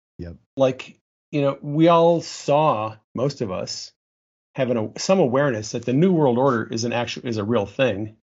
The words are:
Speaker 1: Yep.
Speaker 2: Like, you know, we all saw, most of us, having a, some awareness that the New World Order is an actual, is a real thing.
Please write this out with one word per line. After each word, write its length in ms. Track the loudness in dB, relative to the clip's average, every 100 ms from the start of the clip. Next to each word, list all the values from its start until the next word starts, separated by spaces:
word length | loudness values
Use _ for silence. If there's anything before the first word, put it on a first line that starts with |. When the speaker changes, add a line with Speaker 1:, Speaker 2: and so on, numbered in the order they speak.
| _ -16
Speaker 1:
Yep. 180 | -14 -14 _ 0
Speaker 2:
Like, 420 | 0 0 -12 -20 _ _ _
you 120 | -2
know, 160 | -2 -2
we 240 | -4 2 4
all 340 | 6 4 2
saw, 760 | -2 -10 0 2 2 0 -4 -8 _
most 260 | -4 -4 -4
of 120 | -6
us, 400 | -6 -6 -10 -14 _ _ _ _ _ _ -6
having 200 | -2 -2
a, 220 | -4 -8
some 220 | 0 2
awareness 520 | 4 2 0 -2 -6
that 120 | -8
the 80 | -2
New 200 | 2 4
World 260 | 4 2 4
Order 260 | 2 2
is 180 | -2 -4
an 80 | -4
actual, 340 | -4 -6 -8 -6
is 100 | -4
a 80 |
real 220 | 0 0 -2
thing. 500 | 0 0 0 -8 -12 _